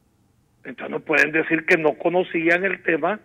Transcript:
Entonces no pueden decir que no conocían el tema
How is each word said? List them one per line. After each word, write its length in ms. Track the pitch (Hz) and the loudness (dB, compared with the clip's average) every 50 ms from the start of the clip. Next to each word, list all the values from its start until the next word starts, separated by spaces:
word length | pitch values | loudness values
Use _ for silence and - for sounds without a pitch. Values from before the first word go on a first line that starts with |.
| _ _ _ _ _ _ _ _ _ _ _ _ - | _ _ _ _ _ _ _ _ _ _ _ _ -18
Entonces 260 | - - - - - | -18 -14 -12 -10 -8
no 80 | - 156 | -8 -6
pueden 320 | - - 156 143 143 151 | -4 0 2 2 2 2
decir 340 | 151 160 151 - 165 160 - | 2 -2 0 0 -2 -2 2
que 120 | - 180 | 2 2
no 200 | 165 156 151 147 | 2 2 0 0
conocían 680 | - - 170 170 180 180 - - 170 160 165 170 175 190 | 0 -2 0 0 0 0 0 -2 0 2 2 2 2 0
el 180 | 196 185 - | -2 -4 -4
tema 380 | - - 165 151 147 175 208 214 | -2 0 0 0 0 -2 -2 -4